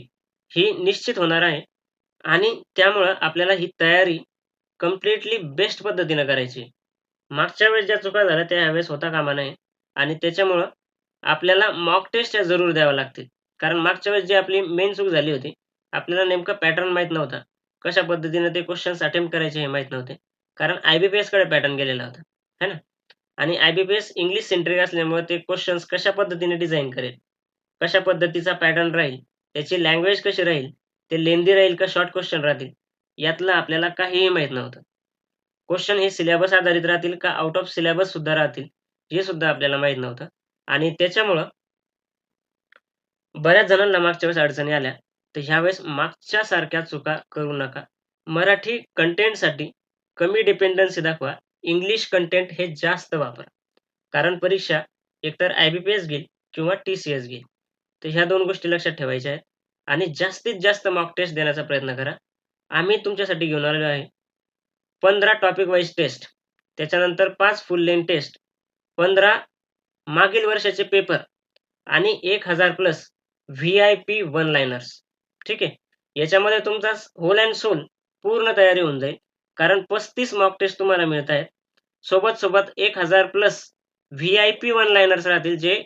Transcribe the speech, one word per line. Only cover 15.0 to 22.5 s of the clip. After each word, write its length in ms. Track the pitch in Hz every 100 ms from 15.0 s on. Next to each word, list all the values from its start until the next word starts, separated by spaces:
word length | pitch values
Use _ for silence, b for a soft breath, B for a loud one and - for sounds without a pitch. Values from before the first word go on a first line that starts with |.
| 196
झाली 240 | 156 151
होती, 220 | 139 143 - _ _ _
आपल्याला 320 | - - 180 185
नेमका 280 | 180 180 202
पॅटर्न 340 | 160 160 180
माहित 220 | 175 170
नव्हता, 300 | 165 139 131 - _ _ _
कशा 200 | 170 180
पद्धतीनं 500 | 170 170 156 170 170 170
ते 60 |
क्वेश्चन्स 420 | 175 175 180 170
अटेम्प्ट 300 | 151 170 170
करायचे 260 | 165 156 151
हे 80 | 143
माहित 240 | 139 131
नव्हते, 240 | 131 127 131 _ _ _ -
कारण 200 | 160 175
आयबीपीएस 460 | 160 160 190 208 202
कडे 140 | 202 170
पॅटर्न 300 | 151 143 139
गेलेला 300 | 135 127 123
होता, 160 | 127 - _ _